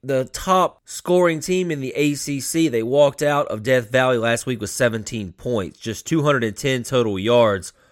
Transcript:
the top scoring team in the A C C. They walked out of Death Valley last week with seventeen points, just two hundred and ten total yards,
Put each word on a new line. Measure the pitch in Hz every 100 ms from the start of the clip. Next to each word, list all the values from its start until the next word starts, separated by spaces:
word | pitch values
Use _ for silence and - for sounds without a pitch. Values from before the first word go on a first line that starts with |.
the | 131 135
top | 127 - - 185 170 - -
scoring | - - 180 175 160
team | 160 185 180
in | 147
the | 131
A | - 147
C | 143 - 139
C. | 123 165 160
They | 117
walked | 113 139 147 -
out | 147 143 -
of | 110
Death | 110 127 110
Valley | 127 127 123
last | 113 117 -
week | 120
with | 104
seventeen | - 123 113 104 113 95
points, | - 123 117 90 -
just | 113 104 -
two | 165
hundred | 147 139
and | 113 98
ten | 143 131
total | 117 131 113 95
yards, | 104 120 113 98 92 _ _